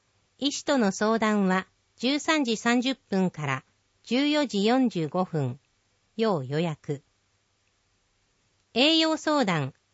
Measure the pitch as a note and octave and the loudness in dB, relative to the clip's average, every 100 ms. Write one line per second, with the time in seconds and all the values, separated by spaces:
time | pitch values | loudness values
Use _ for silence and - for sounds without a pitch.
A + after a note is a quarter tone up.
0 | _ _ _ - C#4 - - C4+ G3 - | _ _ _ -6 -6 -4 0 2 2 0
1 | G#3+ A3+ G#3+ G#3 F#3 F#3 - _ _ - | 0 0 0 2 2 0 -4 _ _ -6
2 | B3 D4 - D#4 A#3+ G#3+ A#3 B3 C4 B3+ | -2 -2 0 0 0 -2 0 0 0 -4
3 | - F#3+ F3+ - C#3 C3 - _ _ _ | -4 -2 -2 -2 -6 -6 -8 _ _ _
4 | - B3 D4 D4+ C4 G3+ G#3 C4 B3 F3 | -2 0 2 0 0 0 2 2 0 0
5 | D3+ F3+ F#3 D#3 B2+ C3 _ _ _ _ | -2 -2 -2 -2 -4 -6 _ _ _ _
6 | _ - A3 E3 B2+ D3 E3+ D3 - C3+ | _ -2 0 0 -2 -2 -2 -4 -8 -8
7 | _ _ _ _ _ _ _ _ _ _ | _ _ _ _ _ _ _ _ _ _
8 | _ _ _ _ _ _ _ A3+ D4 D#4+ | _ _ _ _ _ _ _ 2 4 4
9 | D#4+ D#4 D#4 D4 G3 D#3+ C3+ - _ | 2 0 0 0 2 0 -2 -8 _